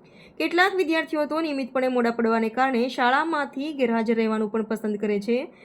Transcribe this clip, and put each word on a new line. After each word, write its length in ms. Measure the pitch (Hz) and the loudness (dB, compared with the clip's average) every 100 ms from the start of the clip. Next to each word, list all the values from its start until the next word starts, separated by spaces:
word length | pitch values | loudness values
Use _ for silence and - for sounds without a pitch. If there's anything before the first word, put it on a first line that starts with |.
| - - - - | -20 -20 -18 -4
કેટલાક 360 | 320 339 381 | -2 2 2
વિદ્યાર્થીઓ 500 | 381 311 320 311 311 | 2 0 0 0 -2
તો 160 | 294 311 | -2 -2
નિયમિતપણે 480 | 320 269 262 262 254 | -2 -4 -4 -2 0
મોડા 220 | 247 233 | 2 0
પડવાને 380 | 233 226 226 220 | 2 0 2 0
કારણે 400 | 226 262 247 254 | 0 0 2 -2
શાળામાંથી 840 | 269 247 269 320 311 277 269 294 | 0 2 2 2 -2 -4 -6 -6
ગેરહાજર 420 | 285 240 226 226 | 0 0 2 2
રહેવાનું 360 | 226 220 220 214 | 0 0 0 -2
પણ 120 | 220 | -2
પસંદ 340 | 214 220 220 208 | -4 -4 -4 -4
કરે 240 | 208 208 | -2 -2
છે, 320 | 202 240 330 - | 0 -2 -2 -14